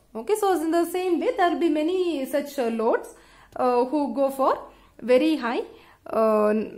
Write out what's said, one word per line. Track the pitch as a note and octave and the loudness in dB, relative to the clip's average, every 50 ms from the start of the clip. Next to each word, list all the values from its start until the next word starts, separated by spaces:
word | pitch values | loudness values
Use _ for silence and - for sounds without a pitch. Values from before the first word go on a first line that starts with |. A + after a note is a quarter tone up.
| _ _ - | _ _ -12
Okay, | A3 B3 - G#4 | -8 -4 -2 -2
so | G#4+ G#4 F#4+ F#4 D4+ | 0 2 2 0 0
in | D#4 D#4+ | 0 0
the | D#4+ E4+ E4+ | 0 0 0
same | E4+ F4 F4+ F#4 F#4 E4+ C#4 | 0 -2 -4 -2 0 0 0
way | D#4+ A#4+ - | 0 -2 0
there | - F4+ E4+ | 2 2 0
will | D#4 C4 | 2 2
be | E4+ E4 | 0 0
many | D4+ D4+ D4+ E4 F#4 F#4+ F4+ F4 D#4 C#4 C4 | 0 0 0 0 0 0 -2 -2 -2 -4 -4
such, | C4 - C#4+ C#4+ C#4+ - - | -4 -4 -4 -4 -4 -4 -4
uh, | A#3+ | -4
loads, | A3+ A3+ A3 A3 A#3+ F4 A#4+ - - - - - - - - - - - | -2 -2 -2 0 0 0 0 -2 -6 -20 -20 -20 -20 -20 -20 -20 -12 -6
uh, | - B3+ B3+ B3 B3 B3+ | -2 0 2 2 2 2
who | B3+ D4+ D4+ C#4+ B3 A3 | 2 0 -2 -2 -2 0
go | C4+ C#4 C4+ | 0 0 0
for | C4+ C4+ C4 D#4+ C#5+ - - - - - - _ _ - | 0 0 0 0 0 0 -4 -14 -20 -20 -20 _ _ -6
very | - A3 B3 B3+ D#4 D#4+ D#4 | 0 4 4 4 4 4 0
high, | C4 A#3 A3+ B3+ F#4 A4+ - - - - - - _ - - | 0 -2 -4 -4 -4 -6 -8 -10 -20 -20 -20 -20 _ -10 -4
uh, | - A3 A3 A3 G#3+ G#3+ G#3+ G#3 G#3+ A3 G3+ - - | 0 2 2 4 4 4 4 2 2 0 -2 -4 -10